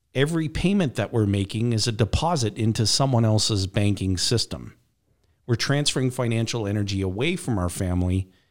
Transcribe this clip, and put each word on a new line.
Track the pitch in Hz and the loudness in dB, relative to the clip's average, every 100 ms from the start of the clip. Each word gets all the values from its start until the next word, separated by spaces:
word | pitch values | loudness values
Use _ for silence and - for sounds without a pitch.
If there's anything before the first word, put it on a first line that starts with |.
| _ | _
every | 127 147 165 156 | -2 0 0 -2
payment | - 180 202 151 - | -2 0 2 0 -2
that | 101 | -2
we're | 120 101 | 2 2
making | 98 98 107 120 | 2 0 -2 0
is | 113 120 | 0 0
a | |
deposit | 110 104 - 160 170 113 196 | 0 0 2 0 0 -2 0
into | 110 107 | 0 2
someone | 107 - 135 117 | 0 2 2 4
else's | 113 107 - 104 95 | 4 4 2 0 0
banking | 107 101 95 95 92 | 0 0 0 0 0
system. | - 117 - 69 58 - _ _ _ _ _ _ - | 0 0 -2 -8 -14 -20 _ _ _ _ _ _ -4
We're | |
transferring | 117 - 143 147 151 131 | -2 0 0 0 0 -2
financial | 123 120 113 113 120 101 | -2 -2 0 -2 -2 -2
energy | 104 101 98 | -2 -2 -2
away | 95 98 156 185 | -2 -2 -2 -2
from | - 101 | -2 -2
our | 87 | -2
family | - 92 90 90 92 92 _ _ | -2 -2 0 0 0 -2 _ _